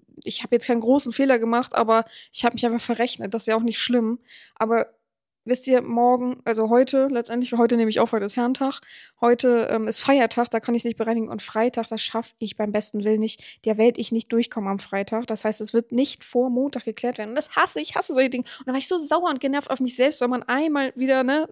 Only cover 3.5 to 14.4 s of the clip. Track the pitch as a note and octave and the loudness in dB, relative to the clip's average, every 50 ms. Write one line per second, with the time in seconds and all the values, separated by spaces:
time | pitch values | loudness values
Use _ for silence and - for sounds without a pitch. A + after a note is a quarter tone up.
3.5 | A3 A3+ A3+ A#3 A3 - - - A#3+ A#3+ A3+ A3 A#3+ B3 _ _ - - - - | 0 0 0 0 0 0 0 2 2 2 2 0 -2 -4 _ _ -20 -20 -20 -14
4.5 | _ - A3+ A3 A#3 A3+ A3 - _ _ _ _ _ _ _ _ _ _ - A3 | _ -4 -2 2 2 2 0 -2 _ _ _ _ _ _ _ _ _ _ -4 -2
5.5 | B3+ B3 - C4 B3+ B3 - - A#3 A#3 A#3+ B3 B3+ B3 B3 B3 B3 - - A#3+ | -2 0 2 2 2 2 2 2 0 2 4 4 4 2 0 -2 -6 -4 -4 -2
6.5 | A3+ A3 A3 A3 A#3 B3 C4+ B3+ C#4 C4+ C4 C#4 C4+ A#3 A3+ - A#3 A#3+ B3 B3 | 0 0 2 4 4 4 4 4 4 2 2 2 0 -2 -4 -4 -4 -4 -2 0
7.5 | A#3+ A#3 A#3 A#3 A#3+ A#3 A3+ A3 A3 - A#3 A#3 - A3 G3 G#3 - B3 A#3+ B3 | 2 2 4 4 4 4 2 2 2 2 0 0 0 -2 -2 -2 -2 -2 -2 -2
8.5 | C4 - C4+ C4+ C4+ - - - - - - - _ _ - A#3+ A#3+ A#3+ - B3+ | 0 0 -2 -2 -4 -6 -10 -18 -20 -20 -20 -20 _ _ 2 2 2 4 4 4
9.5 | A#3+ A#3 A3 - - A3 A3 G#3+ - - - - C#4 C#4 A#3 A3+ - A#3+ A#3+ - | 4 4 2 0 0 -2 0 0 0 0 2 4 4 4 4 2 2 0 -2 0
10.5 | - A3+ - - A#3+ A#3 - A#3 A3+ - A3+ A3+ A#3 A3+ A3 - - G#3 - - | -2 -4 -2 -2 -2 -2 -2 -2 -4 -2 -2 -2 -2 -2 -2 -4 -6 -8 -8 -4
11.5 | - A3 A3+ B3 - A#3+ A3+ - A3+ A3 - - - A3+ A3+ - - - A3+ G#3 | -2 0 0 0 0 -2 -4 -4 -2 -2 -2 -2 -2 -4 -6 -6 -8 -10 -10 -8
12.5 | - - G#3+ G#3 G3+ G#3+ - - - G#3+ G3+ G#3+ A3 G#3+ A3 A3 - - - - | -6 -4 -4 -2 -2 -2 -2 -2 -2 -2 0 0 0 0 0 -2 -4 -8 -12 -18
13.5 | - - - A3 G#3+ A3 A3 A#3+ A#3 - A3 - A3+ A3+ - - A#3 A#3 | -20 -6 -4 -2 2 4 4 4 4 2 -2 -4 -4 -4 -2 0 0 0